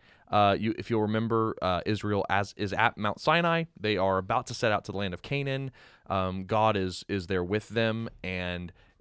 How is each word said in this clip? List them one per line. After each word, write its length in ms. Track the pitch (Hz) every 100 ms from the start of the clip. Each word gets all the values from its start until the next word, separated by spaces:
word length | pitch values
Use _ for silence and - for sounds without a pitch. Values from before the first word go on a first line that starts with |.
| _ - -
Uh, 260 | 104 101 95
you, 160 | 110 -
if 140 | -
you'll 100 | 113
remember, 540 | 107 110 113 113 110 -
uh, 220 | 92 90 -
Israel 360 | 107 104 101 -
as, 240 | 98 101 -
is 160 | 98
at 220 | 92 113 -
Mount 200 | 104 -
Sinai. 440 | - 170 170 165 165 -
They 180 | 107 101
are 220 | 95 95
about 260 | 95 113 -
to 60 |
set 180 | 117 117
out 140 | 104 -
to 60 |
the 60 | 95
land 160 | 98 87
of 80 |
Canaan. 480 | - 139 139 135 135 - - - -
Um, 380 | 95 92 95 92
God 320 | 110 110 101
is, 260 | 92 87 -
is 180 | 98 85
there 180 | 95
with 260 | 90 104 -
them 400 | 110 113 113 113 -
and 480 | 90 92 90 87 87 - _ _